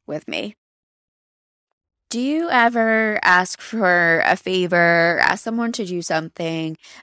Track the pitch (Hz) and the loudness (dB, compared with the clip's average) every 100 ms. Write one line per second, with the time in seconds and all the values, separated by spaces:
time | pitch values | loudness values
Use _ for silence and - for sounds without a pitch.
0 | - 151 - - 202 - _ _ _ _ | -12 -12 -8 -8 -8 -14 _ _ _ _
1 | _ _ _ _ _ _ _ _ _ _ | _ _ _ _ _ _ _ _ _ _
2 | _ 233 262 311 339 247 233 233 226 220 | _ -6 -2 -2 0 2 2 2 2 2
3 | 220 214 - 180 185 - - 226 185 175 | 0 0 2 2 2 -6 -10 0 2 4
4 | 170 165 - 190 185 185 175 175 170 170 | 4 2 2 0 -2 -2 0 2 4 4
5 | 170 165 - 202 226 233 233 240 180 175 | 2 2 0 0 -4 -4 -4 -4 -6 -6
6 | - 160 160 - 165 165 160 160 - - | -4 -4 -4 -6 -6 -4 -6 -8 -16 -20